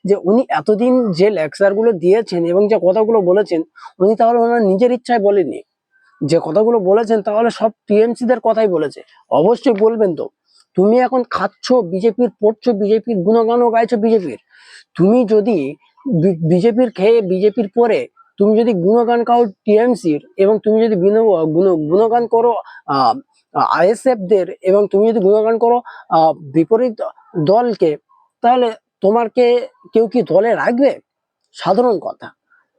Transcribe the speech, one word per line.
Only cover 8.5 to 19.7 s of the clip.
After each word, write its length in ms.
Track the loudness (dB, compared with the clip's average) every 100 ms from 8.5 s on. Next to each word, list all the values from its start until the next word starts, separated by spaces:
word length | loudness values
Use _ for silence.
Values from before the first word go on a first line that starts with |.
| 0 0
বলেছে। 340 | 0 -4 -8 -20 _ -4
অবশ্যই 440 | 0 2 2 0 2
বলবেন 360 | 0 0 -2 -2
তো, 120 | -10 _ _ _ _ 0
তুমি 240 | 2 2
এখন 220 | 0 -2 -4
খাচ্ছ 420 | -6 -8 _ -2
বিজেপির, 580 | 0 0 -2 -2 0 -4 0
পড়ছো 320 | -2 -2 -4
বিজেপির, 440 | -2 0 -2 -2 -4
গুণগানও 540 | 0 0 2 0 0
গাইছো 260 | 0 -2 0
বিজেপির। 420 | 0 0 -2 -12 _ _ -20 -20 _
তুমি 300 | -2 2 2
যদি 500 | 2 0 0 -2 -4 -10 _ _ -4 0
বি-, 260 | 0 0 0
বিজেপির 420 | 0 0 0 -2
খেয়ে, 300 | 0 0 0
বিজেপির 480 | 0 -2 -2 -2 -4
পরে 340 | 0 0 0 -4 _ _ -2
তুমি 220 | 0 2
যদি 120 | 0
গুণগান 500 | 0 0 0 0 -2
গাও 240 | 0 0 0
টিএমসির 720 | -4 0